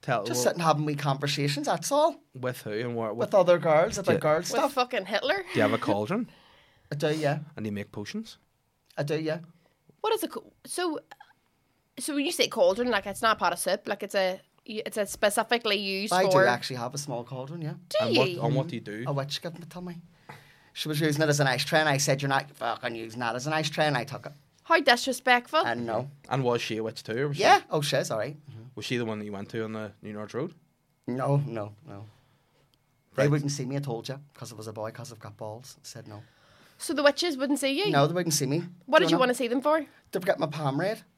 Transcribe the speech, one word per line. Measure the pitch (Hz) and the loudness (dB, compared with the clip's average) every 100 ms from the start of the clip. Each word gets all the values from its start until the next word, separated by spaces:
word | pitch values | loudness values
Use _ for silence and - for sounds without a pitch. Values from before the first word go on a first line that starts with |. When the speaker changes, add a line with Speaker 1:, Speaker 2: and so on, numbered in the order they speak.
Speaker 1:
Tell, | - 120 | 0 -2
Speaker 2:
Just | 104 123 | 0 0
Speaker 1:
well, | |
Speaker 2:
sitting | 123 175 | 0 2
having | 165 151 151 | 2 2 2
wee | |
conversations, | 143 143 135 143 143 143 143 302 | -2 0 0 0 0 0 -2 -2
that's | 170 165 | -2 0
all. | 277 311 294 _ | 4 4 0 _
Speaker 1:
With | 131 123 127 | -6 -6 -6
who | 110 | -6
and | 104 123 117 | -4 -4 -4
what? | 113 110 | -4 -2
Speaker 2:
With | - | 2
other | 208 180 175 | 4 6 6
girls | 170 156 196 202 | 6 4 4 0
about | 185 | 2
Speaker 1:
Yeah. | 165 | 2
Speaker 2:
girls | 156 156 180 | 4 2 2
Speaker 3:
With | 262 | 0
Speaker 2:
stuff. | 302 | 0
Speaker 3:
fucking | 262 247 233 185 | 0 0 -2 -2
Hitler. | 208 247 392 370 | -2 0 -2 -2
Speaker 1:
Do | - | 2
you | |
have | 107 | 2
a | 113 | 2
cauldron? | - 101 107 202 233 - _ _ _ _ _ | 0 -2 0 -2 -4 -10 _ _ _ _ _
Speaker 2:
I | |
do, | 147 156 | -4 -2
yeah. | 156 147 156 143 - | 0 0 0 -6 -8
Speaker 1:
And | |
do | 107 | -6
you | |
make | 101 101 | -6 -8
potions? | - 104 208 220 - _ _ _ _ _ - | -10 -8 -10 -10 -18 _ _ _ _ _ -8
Speaker 2:
I | |
do, | 147 156 | -4 -4
yeah. | 160 160 - _ _ _ _ _ | -4 -6 -10 _ _ _ _ _
Speaker 3:
What | 427 | 0
is | 440 | 0
a | 330 | -2
co-, | - - _ | -8 -14 _
so, | - - 359 302 _ - - _ _ _ _ _ _ - | -12 -4 -4 -4 _ -20 -20 _ _ _ _ _ _ -10
so | 254 | -4
when | 285 | -2
you | 285 | -2
say | 339 240 | 0 0
cauldron, | 226 180 196 247 | 4 4 4 0
like, | 214 202 | 0 -2
it's | 196 | 0
not | 226 214 | 2 2
a | |
pot | 185 | 0
of | 170 | 0
soup, | - 202 - | -2 -2 -4
like, | 202 | -8
it's | 196 | -4
a, | 202 190 190 _ _ | 0 0 -2 _ _
it's | - 214 214 214 | -12 -10 -6 -4
a | |
specifically | 202 - 214 202 214 233 226 202 | -6 0 0 2 0 0 2 0
used | 196 190 208 | 0 -2 0
Speaker 2:
I | 185 190 | 2 6
Speaker 3:
for | 185 | 6
Speaker 2:
do | 190 | 6
actually | 123 - 127 | 2 -4 -6
have | 120 | -6
a | 147 | -6
small | 143 120 | -8 -8
cauldron, | 117 131 131 170 | -8 -10 -10 -8
yeah. | 151 147 - | -8 -10 -6
Speaker 3:
Do | 622 | -2
Speaker 1:
And | 269 | 2
Speaker 3:
you? | - - - | 4 2 0
Speaker 1:
what, | - | 0
and | - | 0
what | - | 0
do | 120 | -6
you | |
do? | 107 104 131 | -10 -8 -4
Speaker 2:
A | |
witch | 143 139 - | -4 -4 -8
gave | 175 165 | -10 -14
it | 170 | -16
to | 180 | -14
me. | 180 175 - _ - - - _ _ | -12 -14 -18 _ -20 -20 -20 _ _
She | - 156 | -8 -4
was | 151 | 0
using | 160 147 | 2 2
it | 156 | 4
as | 143 | 4
an | 139 | 4
ice | 123 | 2
tray, | - 160 | 2 2
and | 156 | 4
I | 139 | 2
said, | 143 135 | 2 0
"You're | 139 | 2
not | 139 - | 0 -2
fucking | - 120 110 123 | -6 -4 -4 -6
using | 117 113 113 | -6 -8 -4
that | 120 | -4
as | 120 139 | -2 -2
an | |
ice | 156 151 | -2 -2
tray," | - 151 | 0 2
and | 135 | 2
I | |
took | 113 123 - | -2 -10 -12
it. | - _ _ | -18 _ _
Speaker 3:
How | - 339 | 2 4
disrespectful. | 285 247 - 247 - 247 240 311 - | 6 4 4 -2 4 4 4 0 2
Speaker 2:
And | 117 117 | 0 -2
no. | 110 135 - - | -2 -4 -12 -4
Speaker 1:
And | 131 | 0
was | 123 120 | 2 0
she | - 110 | 0 -4
a | |
witch | 110 113 | -4 -8
too? | - 113 | -8 -4
Or | 143 | -4
was | 147 | 2
Speaker 2:
Yeah. | 220 381 | 6 4
Speaker 1:
she, | - | 4
Speaker 2:
Oh, | - | -2
she | 147 131 | 0 0
is, | 127 | 0
all | 113 | -4
right. | 113 147 | -4 -8
Mm-hmm. | - 110 117 - | -18 -18 -16 -12
Speaker 1:
was | |
she | - 123 | -4 -2
the | |
one | 117 107 | -2 -4
that | |
you | 104 | -8
went | 98 107 | -10 -8
to | 117 | -6
on | 110 | -6
the | 110 107 - | -6 -10 -12
New | 104 | -12
North | 107 107 | -10 -8
Road? | 113 156 - _ _ _ _ - | -6 -8 -10 _ _ _ _ -6
Speaker 2:
No, | 123 131 143 | -2 2 2
no, | 143 113 104 104 - | 0 -6 -8 -12 -18
no. | 101 107 _ _ _ _ _ _ _ _ _ _ - | -16 -18 _ _ _ _ _ _ _ _ _ _ 2
They | |
Speaker 1:
Right. | 143 | 4
Speaker 2:
wouldn't | 143 143 | 4 0
see | 143 | -4
me, | 127 139 | -4 -4
I | |
told | 139 117 117 | -4 -6 -6
you, | 135 147 | -10 -12
'cause | - 110 | -16 -16
it | 110 | -12
was | 110 | -12
a | |
boy, | 110 110 | -8 -8
'cause | 110 113 | -8 -16
I've | 110 | -14
got | 107 104 | -18 -12
balls. | 110 110 123 - | -12 -12 -16 -20
I | |
said | - 120 110 | -18 -16 -16
no. | 104 - _ _ _ - _ | -16 -18 _ _ _ -20 _
Speaker 3:
So | - | -4
the | 285 | 4
witches | 285 285 349 269 | 4 4 -2 -2
wouldn't | 269 277 | 0 0
see | 269 277 | 0 0
you? | 403 | 2
Speaker 2:
No, | 143 147 | 4 4
they | |
wouldn't | 175 170 | 2 0
see | 147 127 | 0 0
me. | 151 175 - - | -2 -4 -12 4
Speaker 3:
What | 311 | 4
Speaker 2:
Do | - | 6
Speaker 3:
did | |
Speaker 2:
you | |
Speaker 3:
you | 320 | 4
Speaker 2:
know? | |
Speaker 3:
wanna | 254 | 4
see | 247 240 | 2 0
them | 247 | 0
for? | 294 311 285 - _ | 2 2 0 -16 _
Speaker 2:
To | 190 | -4
get | 185 - | 0 0
my | 156 | 0
palm | 151 147 139 | -2 -2 0
read. | 185 220 - | -2 -4 -10